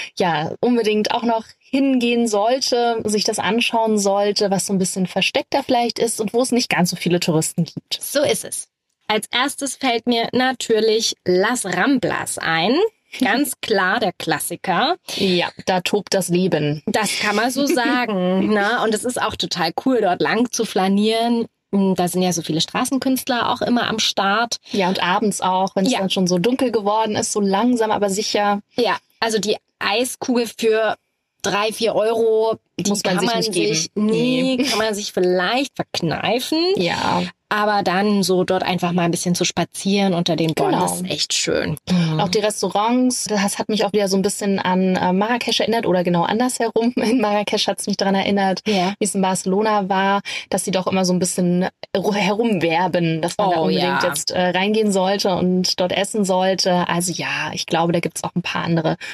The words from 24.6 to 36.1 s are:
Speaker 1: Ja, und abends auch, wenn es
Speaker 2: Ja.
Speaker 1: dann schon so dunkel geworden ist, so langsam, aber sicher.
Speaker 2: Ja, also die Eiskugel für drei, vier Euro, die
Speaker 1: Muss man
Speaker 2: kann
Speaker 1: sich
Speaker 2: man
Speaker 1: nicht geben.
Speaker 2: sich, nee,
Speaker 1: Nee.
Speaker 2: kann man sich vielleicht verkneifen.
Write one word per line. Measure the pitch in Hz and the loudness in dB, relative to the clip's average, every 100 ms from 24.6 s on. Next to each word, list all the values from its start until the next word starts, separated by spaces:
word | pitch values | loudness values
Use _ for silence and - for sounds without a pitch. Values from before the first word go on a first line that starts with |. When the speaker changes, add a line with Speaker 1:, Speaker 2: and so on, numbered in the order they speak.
| - | -4
Speaker 1:
Ja, | 208 180 | -2 0
und | 190 | 0
abends | 175 196 220 - | 0 2 0 0
auch, | 185 185 190 202 | 0 0 0 0
wenn | 190 | 0
es | |
Speaker 2:
Ja. | 233 | 0
Speaker 1:
dann | 190 | -2
schon | 202 180 | 0 2
so | 180 | 2
dunkel | 233 262 254 | 2 2 0
geworden | 220 202 214 220 208 | 0 2 2 2 0
ist, | 220 | -2
so | 214 | 0
langsam, | 196 190 240 240 214 | 0 2 2 2 2
aber | 202 202 | 0 0
sicher. | 190 208 220 202 202 - - | 0 -2 0 2 0 -2 -2
Speaker 2:
Ja, | 220 - - _ | 0 -2 -6 _
also | 226 220 | -2 0
die | 202 - - - | 0 -4 -6 -6
Eiskugel | 196 214 254 - - 247 226 | -2 0 -2 -4 -2 0 0
für | - 220 220 214 - _ _ _ _ | -2 0 2 0 -4 _ _ _ _
drei, | 202 196 220 | -4 -2 -2
vier | 208 220 175 | -2 0 2
Euro, | 214 226 226 220 226 220 _ - | 0 2 2 2 2 -2 _ -6
die | 190 | -2
Speaker 1:
Muss | 202 | -2
man | 202 185 | 0 0
Speaker 2:
kann | |
Speaker 1:
sich | 190 | 0
Speaker 2:
man | 226 | 0
Speaker 1:
nicht | 220 | -2
geben. | 180 - | -2 0
Speaker 2:
sich, | 160 - | -2 -4
nee, | 208 214 226 247 254 262 254 | -2 0 2 2 2 0 0
Speaker 1:
Nee. | |
Speaker 2:
kann | 269 214 | 0 0
man | 220 | -2
sich | 208 208 | -4 -4
vielleicht | 208 180 185 180 247 277 | 0 2 2 0 -2 -2
verkneifen. | - - - 165 | -6 -8 -4 -2